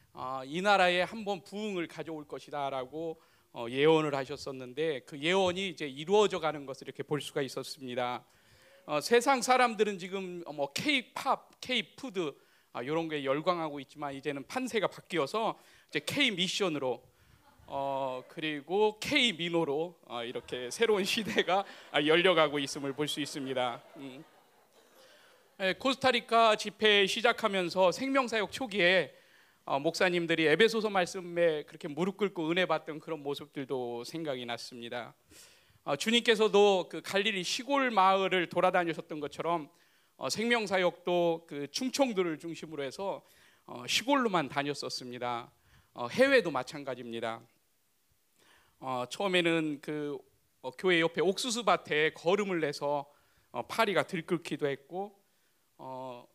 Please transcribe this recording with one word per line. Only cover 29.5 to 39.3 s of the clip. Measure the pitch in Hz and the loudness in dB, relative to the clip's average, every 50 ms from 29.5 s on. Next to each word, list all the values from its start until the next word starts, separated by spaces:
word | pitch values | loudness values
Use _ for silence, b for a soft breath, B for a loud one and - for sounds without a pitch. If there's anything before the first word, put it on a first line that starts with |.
| b b b | b b b
어, | - 147 139 | -4 -2 0
목사님들이 | 147 190 190 - 196 185 175 175 170 156 165 160 156 | 0 -2 2 2 2 2 2 0 0 0 0 2 4
에베소서 | 147 156 165 226 220 220 226 202 214 | 4 6 6 6 4 4 2 -2 0
말씀에 | 196 190 180 - - 190 175 175 170 170 170 165 156 151 - | 2 2 0 0 -2 -10 -10 -6 0 2 4 4 2 0 -6
그렇게 | - - - - | -10 -16 -12 -10
무릎 | 160 143 147 180 196 196 | -8 -2 -2 -2 -2 0
꿇고 | - 208 185 - 175 156 156 | -2 -2 -2 -2 -2 -2 0
은혜 | 170 185 180 | 2 0 2
받던 | 165 160 156 - 170 147 151 | 2 0 -2 -2 -8 -12 -10
그런 | - 165 160 151 | -8 -10 -10 -6
모습들도 | 139 143 139 - 151 - - 147 135 127 139 127 123 120 120 120 | -6 -6 -6 -6 -8 -12 -10 -10 -6 -4 -4 -4 -4 -6 -8 -8
생각이 | 123 - - 165 165 147 131 127 123 | -10 -8 -8 -6 -6 -4 -6 -6 -6
났습니다. | 120 120 117 - - 127 120 117 117 120 120 110 131 - _ _ B B B B B B B B B B B B | -8 -8 -8 -8 -14 -14 -14 -12 -10 -10 -10 -10 -12 -16 _ _ B B B B B B B B B B B B
어, | - 143 | -4 -4
주님께서도 | 143 - 220 233 240 233 240 220 202 220 202 185 202 208 202 196 180 165 - | -2 0 2 2 2 4 4 4 4 4 6 6 6 8 8 6 4 0 -4
그 | - 156 | -8 -12
갈릴리 | - - 196 196 202 226 202 185 170 | -8 -2 0 0 0 0 -2 -2 -4
시골 | - - - 233 254 277 277 262 247 | -4 -6 -6 -2 0 0 2 2 2
마을을 | 220 190 185 190 190 196 190 180 185 185 165 - | 4 6 6 6 6 4 2 2 2 0 0 0
돌아다니셨던 | - 175 180 185 180 180 175 165 156 175 - - 165 151 | 0 2 2 4 4 2 0 0 -4 -6 -8 -10 -10 -8
것처럼, | 139 - | -8 -8